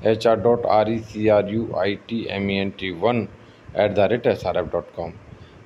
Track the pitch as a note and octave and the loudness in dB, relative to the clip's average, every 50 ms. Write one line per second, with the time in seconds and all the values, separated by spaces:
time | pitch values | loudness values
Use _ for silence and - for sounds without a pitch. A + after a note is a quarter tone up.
0 | - G#2+ A2+ A2 - A#2 A2+ G#2+ F#2+ A#2 A#2+ A#2+ - - G2+ G#2+ G#2+ A2 A#2 A2+ | 0 0 0 2 4 2 2 4 4 2 2 2 2 2 4 4 4 2 0 -4
1 | A2 - - G#2+ G#2+ G#2+ G#2+ G#2 G2 F#2+ G#2 A2+ A#2 - - - F#2 G2+ G2+ G2 | -6 -8 -6 0 2 4 4 4 4 2 -2 -4 -4 -4 -4 -2 -2 -2 -2 -4
2 | - - A2+ A2+ G2 - F#2 G2 G2 G2 G2 G2 G2 G2 F#2+ - F#2+ F#2+ F2+ E2 | -8 -8 -8 -6 -6 -6 -6 -4 -2 -2 -2 -2 -2 -4 -6 -6 -8 -8 -6 0
3 | F#2 A2+ A#2+ A#2+ G#2 - - - - - - - - - - - G2+ G2+ F#2 G2 | 0 0 0 0 -2 -6 -10 -20 -20 -20 -20 -20 -20 -8 -2 0 0 0 2 2
4 | G2 F#2 A2+ B2 - C3 G2+ - - F#2 F2 F2+ F2 D#2+ - E2+ - - - - | 2 2 2 0 2 0 0 0 -2 -4 -2 -2 -4 -2 -4 -6 -6 -6 -10 -10
5 | E2+ E2+ E2+ - - - - - - - - - - | -10 -10 -10 -14 -20 -20 -20 -20 -20 -20 -20 -20 -14